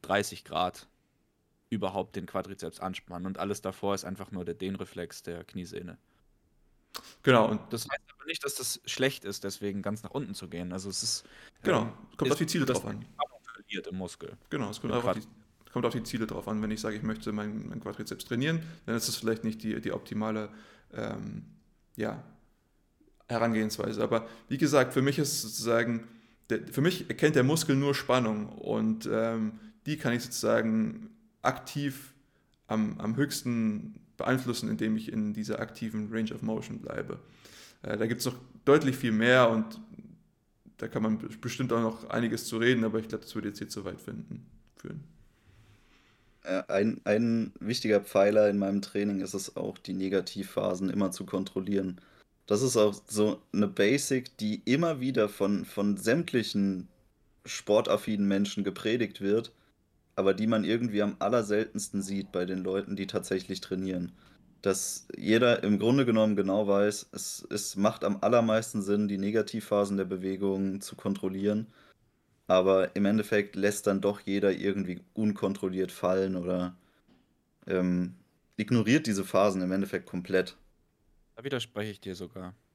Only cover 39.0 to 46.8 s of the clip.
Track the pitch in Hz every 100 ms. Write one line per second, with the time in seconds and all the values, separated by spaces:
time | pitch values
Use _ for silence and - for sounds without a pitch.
39 | 123 110 117 127 120 110 110 - - -
40 | - - _ _ _ _ - _ 107 -
41 | 110 110 - - 123 - 127 117 113 110
42 | - 117 117 113 - 113 117 123 110 110
43 | 110 107 - 110 101 101 - - 98 -
44 | - - - - - - _ _ - 156
45 | - - - _ _ - - - _ _
46 | _ _ _ _ - 92 - 98